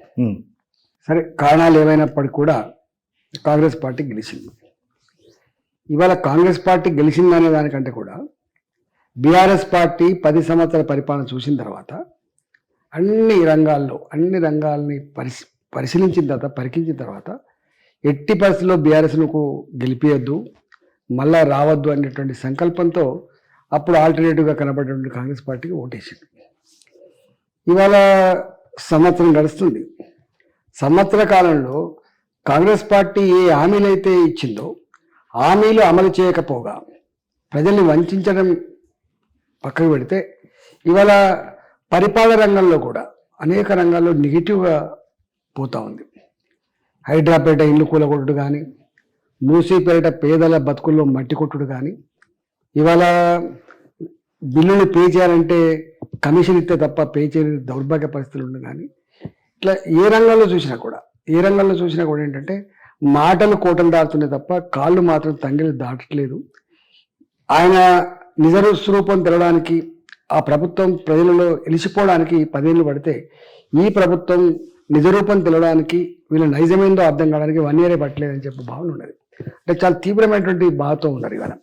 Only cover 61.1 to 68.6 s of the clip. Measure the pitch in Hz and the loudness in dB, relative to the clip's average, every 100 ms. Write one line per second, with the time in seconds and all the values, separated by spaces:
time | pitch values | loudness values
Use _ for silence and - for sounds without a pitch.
61.1 | _ - 160 190 196 196 180 175 160 165 | _ -4 -2 0 2 0 0 -4 -4 -4
62.1 | 151 147 139 147 196 202 _ _ _ 143 | -4 -6 -10 -10 -12 -12 _ _ _ 0
63.1 | 143 160 175 208 208 185 170 170 165 156 | 2 2 2 2 2 2 2 2 2 2
64.1 | 151 147 135 - 180 175 131 147 180 175 | -2 -4 -6 -6 -6 -6 -4 0 2 2
65.1 | 156 151 143 139 143 156 131 123 127 - | 0 -2 -6 -6 -4 -4 -4 -8 -12 -10
66.1 | 147 135 156 285 _ _ _ _ _ _ | -8 -8 -10 -16 _ _ _ _ _ _
67.1 | _ _ _ - 147 175 185 180 175 175 | _ _ _ -2 2 4 6 6 4 0
68.1 | - - - 156 185 | -8 -12 0 2 4